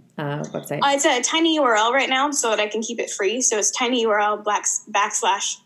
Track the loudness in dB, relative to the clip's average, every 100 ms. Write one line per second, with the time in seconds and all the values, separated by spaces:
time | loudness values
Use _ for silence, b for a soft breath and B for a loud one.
0 | -16 -10 -6 -6 -6 -10 -8 -2 0 2
1 | 2 2 0 2 2 4 4 4 2 2
2 | 2 0 0 0 0 0 0 -2 -6 -6
3 | -6 -2 -2 0 0 0 0 -2 0 2
4 | 2 2 2 0 0 -2 -2 -6 -4 -2
5 | 0 0 0 0 -2 -8